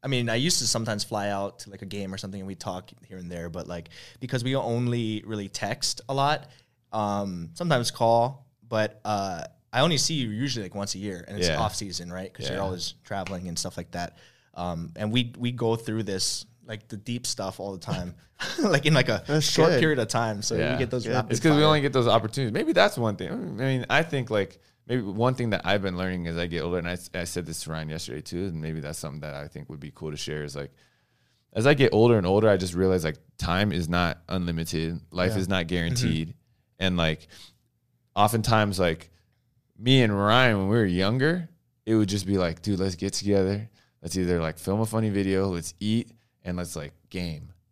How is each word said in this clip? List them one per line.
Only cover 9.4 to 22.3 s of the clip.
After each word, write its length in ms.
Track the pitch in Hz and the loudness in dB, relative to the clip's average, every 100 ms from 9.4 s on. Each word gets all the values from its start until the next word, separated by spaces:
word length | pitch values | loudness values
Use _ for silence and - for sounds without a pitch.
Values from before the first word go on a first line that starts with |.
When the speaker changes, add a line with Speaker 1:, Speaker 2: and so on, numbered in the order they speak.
| - _ _ | -10 _ _
Speaker 1:
I 100 | 120 | 0
only 160 | 151 156 | 2 2
see 160 | - 160 | 0 0
you 140 | 120 | -2
usually, 320 | 107 139 120 95 | -2 -4 -4 -6
like, 80 | |
once 220 | 98 98 92 | -6 -6 -6
a 20 | |
year, 260 | 101 92 - | -6 -8 -10
and 100 | - | -2
it's 100 | 87 | 0
Speaker 2:
Yeah. 120 | 76 | 2
Speaker 1:
off 160 | 110 - | 0 -2
season, 360 | 101 82 87 | -8 -10 -10
right? 220 | 90 95 | -10 -10
'Cause 160 | - 123 | -8 -6
you're 80 | 117 | -4
Speaker 2:
Yeah. 60 | |
Speaker 1:
always 320 | 98 90 85 - | -4 -4 -8 -10
traveling 440 | - 101 92 95 90 | -10 -8 -6 -8 -6
and 120 | 82 | -6
stuff 180 | - - | -6 -8
like 140 | 82 | -10
that. 260 | 87 87 - - _ _ - | -8 -8 -10 -20 _ _ -8
Um, 360 | 90 85 82 - | -6 -6 -8 -6
and 160 | 107 | -2
we, 200 | 120 123 117 | 0 -2 -4
we 140 | 120 | -6
go 240 | 123 117 113 | -2 -2 -2
through 280 | 117 110 | -2 -6
this, 420 | 107 95 - - - _ - | -4 -4 -4 -4 -10 _ -14
like, 220 | 107 - | -14 -12
the 100 | 107 | -14
deep 300 | 104 123 123 | -8 -8 -6
stuff 320 | - 95 90 | -6 -6 -6
all 120 | 101 | -10
the 60 | 95 | -10
time, 380 | - 90 90 85 _ _ | -6 -6 -6 -12 _ _
<laughs> 180 | - - | -8 -2
like, 300 | 254 143 139 | 2 4 4
in, 80 | 151 | 4
like, 140 | - | 4
a 140 | 107 - | 0 0
Speaker 3:
That's 200 | 147 151 | 0 2
Speaker 1:
short 220 | - 160 | 6 6
Speaker 3:
good. 60 | 151 | 6
Speaker 1:
period 200 | 156 143 | 4 2
of 80 | 110 | 0
time. 340 | 123 117 104 | 0 0 -2
So 140 | - 113 | -2 0
Speaker 2:
Yeah. 160 | 78 | 0
Speaker 1:
you 60 | 71 | 0
get 100 | 123 | 0
those 160 | 123 113 | -2 0
Speaker 3:
Good. 80 | |
Speaker 1:
rapid 180 | 127 113 | -2 0
Speaker 2:
It's 60 | 117 | 2
'cause 120 | 135 | 4
we 60 | 147 | 6
Speaker 1:
fire. 80 | 151 | 6
Speaker 2:
only 140 | 151 | 6
get 120 | 143 | 4
those 140 | 135 120 | 4 6
opportunities. 440 | 110 107 | 4 2